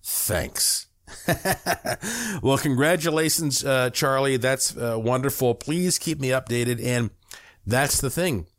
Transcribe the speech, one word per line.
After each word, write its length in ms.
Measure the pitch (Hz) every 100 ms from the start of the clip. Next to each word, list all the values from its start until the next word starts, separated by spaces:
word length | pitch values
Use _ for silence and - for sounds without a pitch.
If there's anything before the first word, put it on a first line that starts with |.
Thanks." 840 | - - - 92 62 - - - - _ - - -
<laughs> 0 | 170 190 - - 170 - - 208 233 233 190
Well, 160 | 127 135
congratulations, 1040 | 151 127 147 175 160 156 160 - 160 127
uh, 260 | 139 131 127
Charlie. 460 | - 143 135 139 131
That's, 400 | 127 131 - -
uh, 220 | 117 113
wonderful. 560 | 113 127 135 135 127
Please 440 | 120 - 165 180 -
keep 220 | - 156
me 80 | 131
updated. 560 | 131 127 120 120 120
And 260 | 120 123 117 - _ - - - 98
that's 340 | 120 143 -
the 100 | 139
thing. 360 | 143 180 117 82